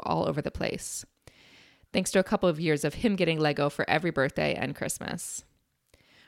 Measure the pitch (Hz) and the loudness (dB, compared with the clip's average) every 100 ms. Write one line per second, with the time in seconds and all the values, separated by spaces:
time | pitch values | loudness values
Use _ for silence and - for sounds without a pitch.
0 | - 165 160 147 143 - - - - - | 0 0 0 -2 -4 -4 -4 -4 -8 -10
1 | - _ - - - - - _ _ - | -12 _ -20 -20 -20 -20 -20 _ _ -2
2 | 190 196 185 202 185 151 170 151 151 - | 2 2 4 4 2 2 2 2 0 0
3 | 247 190 165 160 151 147 143 - - 156 | 0 2 2 2 2 2 0 0 0 2
4 | 170 147 135 - 151 - 131 - - - | 2 2 0 0 0 0 -4 -4 -6 -4
5 | - 180 - - - _ _ _ _ - | -6 -8 -8 -12 -14 _ _ _ _ -20
6 | _ - | _ -20